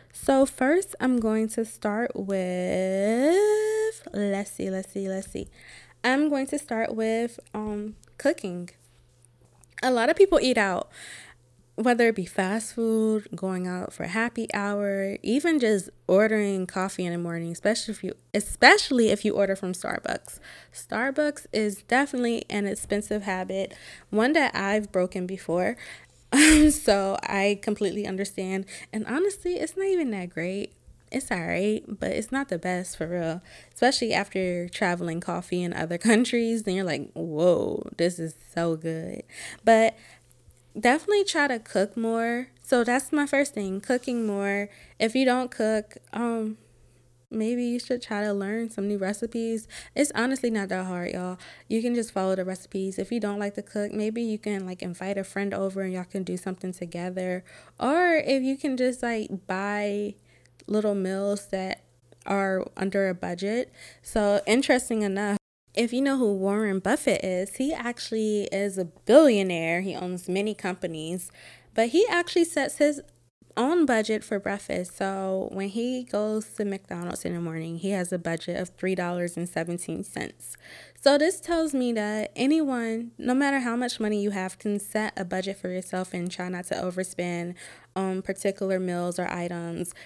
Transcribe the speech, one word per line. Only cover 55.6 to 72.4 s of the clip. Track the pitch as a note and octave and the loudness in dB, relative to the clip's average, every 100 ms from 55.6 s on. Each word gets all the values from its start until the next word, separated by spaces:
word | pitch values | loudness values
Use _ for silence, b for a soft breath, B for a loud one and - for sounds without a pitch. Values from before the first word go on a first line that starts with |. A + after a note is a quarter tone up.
| G3 F#3+ | -4 -2
and | F#3+ | -4
y'all | F#3 F3+ | -4 -6
can | G3 | -6
do | F3+ F3+ | -4 -4
something | F#3+ F#3 F#3 | -6 -6 -8
together. | F3+ E3+ E3+ F3+ F#3 F#3 F3+ - B B - | -8 -8 -6 -6 -4 -4 -4 -8 B B -4
Or | B3 D#4+ F4+ D#4+ | 0 4 4 4
if | - C4+ | 4 2
you | C4 C4+ | 2 0
can | D4 B3+ | 0 2
just, | B3+ B3 | 0 0
like, | A#3 A3+ G#3+ F#3+ - | -2 -2 -4 -6 -4
buy | F#3+ G3+ G#3 G#3 G3+ G#3 G3+ b b b _ - | -4 -2 0 0 -2 -4 -8 b b b _ -2
little | G#3+ G#3 G3+ | 0 2 2
meals | F#3 F#3+ G3+ G3+ - | 0 0 0 -2 -2
that | F#3+ F#3+ - _ _ _ - - | -4 -4 -6 _ _ _ -12 -2
are | G3 G3 F#3+ - - | 0 2 0 -2 -2
under | G3 G3 G3 | 0 2 0
a | F3+ | 0
budget. | F3+ F3 G3 A#3 B3+ B B B | -4 -4 -2 -2 -4 B B B
So, | - A3 G#3 G3+ - | -4 2 4 4 4
interesting | A#3 C4+ B3+ B3 A3 | 2 6 4 4 0
enough, | G#3 G3 G#3 G#3 _ _ _ | 0 0 0 -2 _ _ _
if | - A#3 | -2 0
you | A#3+ | 2
know | C#4 C4+ | 2 2
who | A3+ | 2
Warren | G3 G3 G3+ G#3+ F#3+ | 2 0 0 0 0
Buffett | F#3 D4 - G3 | 0 0 2 0
is, | F#3+ F3+ G3 - | 0 -2 -4 -2
he | C4+ | -2
actually | D#4+ A#3+ A#3+ - A3 G#3+ G#3 G3 | -2 -6 -6 -6 -2 0 0 -2
is | G3 G3+ F#3+ | -2 -2 -2
a | E3+ | -6
billionaire. | - - C4 D4+ G#3 F#3+ E3+ E3 E3+ | -4 8 10 10 6 2 0 0 0
He | F#3+ D#3+ | -2 -4
owns | F3+ F3+ F3+ | -6 -6 -4
many | F#3 G#3+ | -2 -2
companies, | G3+ F#3 F#3 F3 D#3+ D#3+ F3+ - B B B B | -4 -6 -4 -6 -6 -6 -8 -8 B B B B
but | - A#3 | 0 2
he | D4 A4+ | 4 4
actually | F4 E4+ F4 | 2 2 2